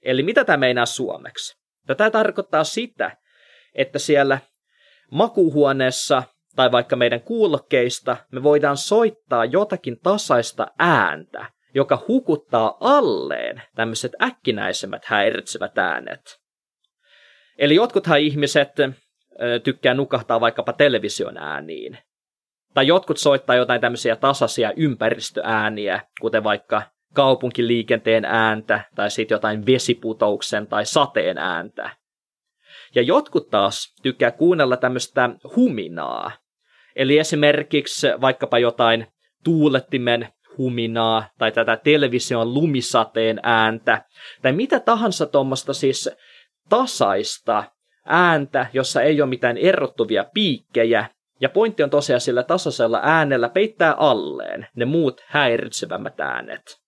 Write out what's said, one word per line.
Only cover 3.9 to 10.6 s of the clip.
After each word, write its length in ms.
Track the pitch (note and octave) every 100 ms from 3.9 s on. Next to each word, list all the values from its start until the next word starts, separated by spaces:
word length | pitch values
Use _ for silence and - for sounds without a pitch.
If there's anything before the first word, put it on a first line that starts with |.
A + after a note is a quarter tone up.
| D3
siellä 400 | - C#3+ C#3 C3+ - _ _ _ _ _ _
makuuhuoneessa 1120 | C#3 A3+ A#3 E3+ D3 C#3+ C#3 C3 B2 - C3+ B2 _ _ -
tai 160 | B2+
vaikka 240 | B2 A#2+ C3
meidän 260 | A#2+ A#2+
kuulokkeista 960 | - A#3 G#3 D3+ _ C#3 B2 - - A#2+ _
me 120 | C3
voidaan 340 | C#3 D3 C#3+ C#3
soittaa 680 | - G#3 A3+ A3 _ B2 A#2
jotakin 540 | E3+ G#3 F#3+ - A#2+
tasaista 640 | F3+ G#3 - B2+ A2+ -